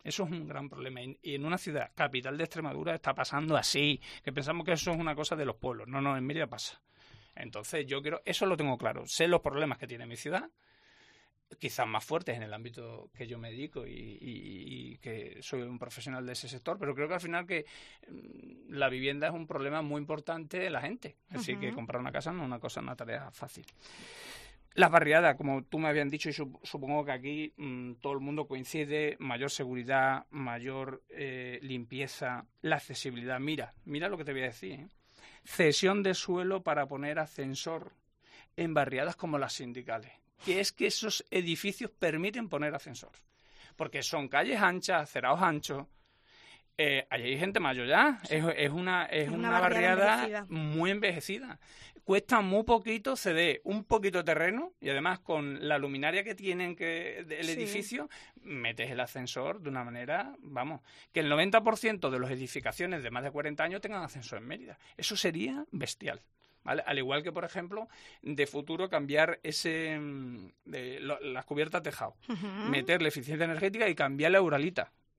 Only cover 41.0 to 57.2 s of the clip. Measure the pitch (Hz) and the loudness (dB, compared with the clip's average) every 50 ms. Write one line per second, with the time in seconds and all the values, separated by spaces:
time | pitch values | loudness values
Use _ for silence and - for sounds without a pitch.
41 | 220 208 - - - - - 185 180 170 160 - - 202 196 - 247 196 - - | -2 -2 -2 -2 -4 -2 0 0 2 0 -2 0 -2 -4 -4 -4 -8 -10 -4 0
42 | 190 165 151 156 180 208 214 247 226 170 165 143 151 151 151 - - 151 117 - | 0 0 2 2 -2 -2 -2 -4 -6 -4 -2 -2 -2 -2 -4 -4 -8 -10 -14 -14
43 | - - - - - _ _ _ _ _ - - - - - - 160 - - 143 | -16 -18 -20 -20 -20 _ _ _ _ _ -20 -20 -20 -16 -6 -6 -6 -2 -2 -2
44 | 131 - 165 151 139 127 - 143 175 247 269 208 208 180 180 180 - - 185 160 | -2 0 0 0 0 2 4 4 4 4 4 4 4 4 4 2 0 2 2 2
45 | 151 - - 135 123 127 143 175 190 170 151 151 - - 143 139 147 - _ _ | 2 0 -2 2 4 4 6 6 6 4 4 2 -2 -4 -6 -6 -6 -10 _ _
46 | _ _ _ _ _ _ - - - - - - _ _ - - 151 143 139 135 | _ _ _ _ _ _ -20 -20 -20 -20 -20 -20 _ _ 0 2 4 4 4 2
47 | - - 127 127 120 127 135 147 180 196 202 220 165 139 131 127 120 127 151 202 | 2 0 -4 -2 0 0 0 0 0 2 2 2 2 2 2 2 2 6 8 8
48 | 254 302 262 220 - - 156 156 160 165 156 - 147 143 147 175 180 185 180 180 | 8 8 6 0 -2 0 2 2 4 2 2 4 2 2 2 0 0 2 2 2
49 | 170 - 170 156 147 143 170 170 - 175 175 180 180 180 180 175 175 185 185 185 | 2 2 0 0 0 0 0 0 2 4 4 6 6 6 6 6 6 6 6 8
50 | 196 208 220 240 247 220 208 208 202 185 170 160 156 151 151 160 170 185 202 208 | 8 6 6 4 2 0 -2 -4 -6 -4 -2 -2 0 0 2 2 4 4 2 2
51 | 208 196 170 156 - - 196 247 269 247 - - - - - - - - - - | 2 0 0 0 -4 -4 -6 -6 -6 -10 -14 -16 -18 -20 -20 -20 -20 -20 -20 -10
52 | - - 190 208 - - 247 226 196 185 190 214 220 233 233 226 - 226 226 226 | 2 4 4 4 6 6 6 6 6 6 4 4 6 6 6 6 6 2 -2 0
53 | 202 269 262 - - 196 175 165 175 160 - - - - 202 214 202 - 233 214 | 0 0 -2 0 2 2 4 6 6 6 4 2 0 -2 -2 -2 2 4 4 4
54 | 196 196 180 180 165 170 156 156 165 180 214 254 339 370 - - - 139 139 139 | 4 4 2 2 4 4 4 4 4 2 2 0 -4 -6 -8 -6 -2 -2 0 2
55 | 156 180 180 185 - - 165 151 143 143 139 - - 151 151 143 143 139 135 135 | 2 2 0 0 0 0 0 0 0 -2 -4 -4 0 2 2 2 2 0 -2 0
56 | 143 156 170 196 196 226 196 185 196 190 175 180 180 175 170 - - 165 165 165 | 0 2 2 0 0 -2 -6 -4 -2 -2 0 0 -2 -2 -2 -4 -2 -2 -2 -2
57 | 170 - - - | -4 -6 -6 -8